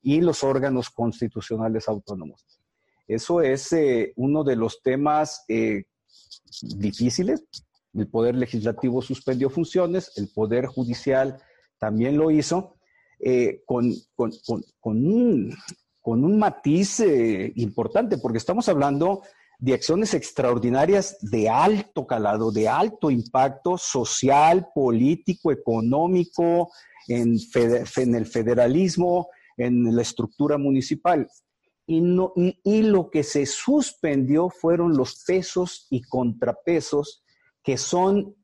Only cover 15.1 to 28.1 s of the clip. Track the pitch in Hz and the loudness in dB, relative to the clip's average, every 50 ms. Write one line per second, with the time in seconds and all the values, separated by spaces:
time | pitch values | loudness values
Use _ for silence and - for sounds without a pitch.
15.1 | 214 240 247 240 185 123 95 - - - - - - _ _ _ _ _ _ - | 2 2 2 2 2 0 -2 -4 -8 -14 -18 -20 -20 _ _ _ _ _ _ -2
16.1 | 113 117 139 170 208 214 214 208 214 - - 143 151 175 196 196 - - 226 190 | 0 2 2 4 4 4 2 0 -2 -2 0 2 2 2 2 0 0 0 2 2
17.1 | 147 127 117 113 107 92 95 - - 110 117 101 - - 110 110 - 202 247 208 | 4 4 2 2 0 -2 -4 -6 -4 -4 -6 -4 -2 -4 -6 0 0 -2 0 0
18.1 | 202 131 - - 113 113 - - 185 226 233 - 175 139 139 143 139 139 165 185 | -4 -4 -2 -4 -4 -2 -2 -2 -2 0 0 0 2 2 2 0 0 0 0 0
19.1 | 196 196 - - _ _ _ _ _ _ 127 131 127 120 - - 160 190 220 202 | 0 -4 -8 -20 _ _ _ _ _ _ 0 0 0 0 0 0 0 0 0 0
20.1 | - 156 - - - - 131 123 123 123 123 120 123 135 151 175 202 196 190 - | -2 -4 -4 -6 -4 -2 0 0 0 0 0 0 2 2 4 4 4 2 2 -2
21.1 | - - - 101 104 113 104 110 110 131 160 196 214 196 208 - _ 160 127 - | -10 -12 -6 -4 0 0 2 2 2 4 4 2 2 0 -4 -6 _ -8 -4 -4
22.1 | 127 113 104 101 104 107 110 113 104 107 107 110 123 151 190 226 214 - - 151 | -4 -2 0 0 0 0 -2 -2 0 0 0 2 2 0 0 -2 -2 -2 0 0
23.1 | 127 120 110 - - 131 135 139 131 - _ 175 180 180 - - - 131 117 - | 0 0 -2 -2 0 0 0 0 -2 -4 _ -4 -4 -2 -4 -4 -4 -4 -2 -2
24.1 | - - - 135 135 143 151 165 170 190 180 - - 151 135 123 117 113 123 143 | -4 -2 2 4 4 6 6 6 4 4 0 -2 -2 0 0 2 2 4 2 2
25.1 | 170 - - - 180 - - 170 139 - - - 113 113 110 117 131 147 165 175 | 2 0 -2 -4 -4 -2 0 -2 -2 0 -2 -2 -2 0 0 0 2 2 2 2
26.1 | 185 180 170 175 - - 170 170 170 175 170 170 _ - - _ _ - - - | 2 0 0 0 -2 0 2 2 2 2 0 -2 _ -20 -20 _ _ -20 -8 -4
27.1 | 120 120 117 117 117 110 - - - 127 120 117 120 123 - - - - 131 123 | -2 0 2 2 2 2 -2 -2 0 2 2 4 2 0 -2 -4 -4 -2 0 0